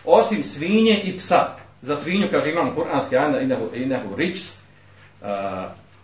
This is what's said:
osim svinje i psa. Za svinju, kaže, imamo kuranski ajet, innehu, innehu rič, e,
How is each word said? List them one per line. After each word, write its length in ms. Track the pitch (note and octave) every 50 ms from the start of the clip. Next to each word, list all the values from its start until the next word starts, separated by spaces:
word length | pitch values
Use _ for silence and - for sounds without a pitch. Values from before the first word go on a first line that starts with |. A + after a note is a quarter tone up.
| -
osim 380 | - F3 A3+ A3+ - G#3+ D3 -
svinje 580 | - - C#3 D#3+ F#3 G#3+ A3+ A3+ A3+ G#3 - F#3+
i 140 | F#3 -
psa. 300 | - - - F3+ D3 - - - - - - - -
Za 140 | B2 C3+ D3
svinju, 320 | D3 - E3 F#3 G#3 G3 -
kaže, 200 | E3 C#3 C#3 D3+
imamo 240 | E3 E3+ D3 B2+ -
kuranski 420 | D3+ F3 - D#3+ C3 - - B2+
ajet, 240 | B2+ D3+ D3+ C3+ B2
innehu, 280 | C3+ C3 B2+ A#2 A2 G#2+ -
innehu 420 | A#2+ B2+ C3+ C3 A2+ G#2+ G2 -
rič, 220 | A#2 E3 F#3 -
e, 920 | - - - - - - - - - - - - - - - - - G2+ G2+ G2+ G2 G2 G2 F#2 F#2+ F#2 - - - - - - -